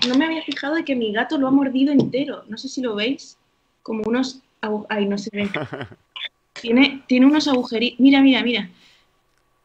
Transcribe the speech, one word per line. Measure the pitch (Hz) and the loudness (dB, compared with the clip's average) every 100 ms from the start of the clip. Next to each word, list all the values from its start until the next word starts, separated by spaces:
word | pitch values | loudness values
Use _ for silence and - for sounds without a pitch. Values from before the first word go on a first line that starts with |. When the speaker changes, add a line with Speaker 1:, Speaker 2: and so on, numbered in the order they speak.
| 247 | -2
Speaker 1:
no | 262 | 0
me | 320 | 0
había | 320 | -2
fijado | 302 277 277 320 | -8 -8 -4 -4
de | 320 | -2
que | 254 | -4
mi | 220 | -2
gato | 208 - 311 | -4 -2 -2
lo | 262 | 2
ha | |
mordido | 277 262 254 277 | 2 2 0 2
entero. | 277 - 254 294 196 - | 2 2 -2 -6 -10 -14
No | 220 | -14
sé | 262 | -12
si | 277 | -8
lo | 247 208 | -6 -4
veis. | 226 285 - _ _ _ _ _ | -4 -4 -10 _ _ _ _ _
Como | - 220 214 | -10 -6 -2
unos | 247 262 - _ _ | -2 -2 -8 _ _
agu-, | 214 214 - | -6 -6 -4
ay, | 214 202 | -4 -2
no | 202 | -4
se | 226 | -6
ve. | 208 202 | -6 -6
Speaker 2:
<laughs> | 151 143 143 123 - _ - - _ _ - | -6 -8 -10 -12 -16 _ -16 -16 _ _ -10
Speaker 1:
Tiene, | 233 240 277 269 - | 0 4 4 0 0
tiene | 254 269 | 4 6
unos | 302 294 | 4 2
agujeritos. | 247 240 226 240 - | 0 -2 -2 -2 4
Mira, | 269 277 | 6 8
mira, | 269 240 | 6 4
mira. | 233 220 185 - _ _ _ _ _ _ _ _ | 0 -4 -6 -14 _ _ _ _ _ _ _ _